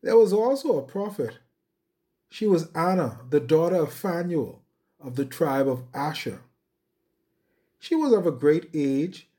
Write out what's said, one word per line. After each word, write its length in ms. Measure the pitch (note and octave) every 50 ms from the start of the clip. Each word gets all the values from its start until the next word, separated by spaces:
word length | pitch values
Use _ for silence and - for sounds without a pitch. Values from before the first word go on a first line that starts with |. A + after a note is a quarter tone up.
There 180 | - A3+ A3 A3+
was 140 | A3+ G3 F#3+
also 460 | G#3 A3 B3 C4+ C4+ - D#4 F#3+ D3
a 80 | -
prophet. 520 | - - G3 G3+ G#3 G#3 - C3 A2 - - _ _ _ _ _ _ _ _ _ _ _ _ _ _ _ _ _ _
She 180 | - - G#3+
was 240 | G#3+ F#3+ E3 D#3+ - -
Anna, 500 | D#3+ E3 F3+ F#3+ F#3 D#3+ B2+ - - - -
the 100 | C#3 D3
daughter 360 | C#3 - D#3 D#3 E3 F3 F#3
of 160 | F3 D#3 - -
Phanuel, 680 | - - G3 F3 E3+ F3 F3+ E3+ D#3 A#2+ G2 - - _ _ _ _ _ _ _ _
of 160 | - C3 B2
the 80 | C3 C3+
tribe 420 | B2+ - - E3+ D3 C3+ C3+ C3+
of 160 | C3+ B2+ B2 B2 - -
Asher. 500 | - C#3 D3+ D3+ - - - - - - _ _ _ _ _ _ _ _ _ _ _ _ _ _ _ _ _ _ _ _ _ _ _ _ _ _ _
She 160 | - - E4
was 160 | D#4+ D#4 C#4 A#3
of 140 | G3+ F3
a 60 | E3+ D3
great 380 | B2 C#3+ D3 D#3 D#3+ D#3 - -
age 520 | D#3 C#3+ C#3 C3+ C3+ D3+ F#3 - - - _ _